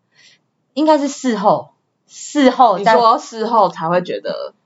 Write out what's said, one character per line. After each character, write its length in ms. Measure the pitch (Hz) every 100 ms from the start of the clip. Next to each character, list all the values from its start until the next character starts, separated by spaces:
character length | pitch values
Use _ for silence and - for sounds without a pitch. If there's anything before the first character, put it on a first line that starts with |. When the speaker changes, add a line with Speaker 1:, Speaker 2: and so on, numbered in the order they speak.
| _ _ _ _ _ _ _
Speaker 1:
应 100 | -
该 140 | 311 302
是 100 | 277
事 300 | - 262 208
后， 360 | 196 151 - _ _ _ _
事 420 | - - 294 262
后 300 | 240 240 180
再 160 | 202 226
Speaker 2:
你 40 |
说 200 | 226 -
事 260 | - 226 220
后 240 | 226 180
才 180 | 180 165
会 140 | 180
觉 180 | 180 104
得 340 | 98 73 69 -